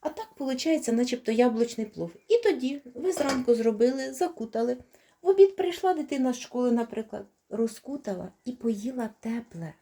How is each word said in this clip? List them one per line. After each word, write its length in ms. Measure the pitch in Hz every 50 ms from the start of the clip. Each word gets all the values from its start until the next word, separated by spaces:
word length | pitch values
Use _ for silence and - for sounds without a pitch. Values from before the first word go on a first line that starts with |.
А 80 | - 311
так, 260 | 302 - 440 - -
получається, 560 | _ 285 262 262 254 - 320 320 302 - - 233
начебто 400 | 226 247 247 254 240 - - 226
яблучний 540 | 226 247 247 226 220 233 233 - - 220
плов. 240 | 202 - 165 165 170 - - _ _
І 100 | 427 466
тоді 440 | 466 440 349 254 254 254 285 285 - 247 -
ви 180 | - 294 370 359
зранку 420 | 330 294 277 269 262 247 - 240
зробили, 580 | 226 226 226 220 208 226 247 262 269 262 - 262
закутали. 640 | - 370 349 349 - 226 226 - 226 233 240 247 247 - _ _ - _ _ _ _ -
В 60 | 349
обід 280 | 392 392 392 392 -
прийшла 380 | - 370 359 349 - - 370 370
дитина 380 | 311 294 269 294 277 254 254 247
з 60 | 247
школи, 340 | - - - 240 247 247 240
наприклад, 540 | 233 233 233 - - 220 - - 208 202 - _ _ _ _
розкутала 840 | - 214 226 226 220 - _ - 277 285 - - 196 180 180 180 _ _ _
і 80 | - 247
поїла 580 | 247 - 233 226 202 208 240 262 247 233 220 220 _
тепле. 540 | - 226 226 240 233 _ - 165 165 160 147 _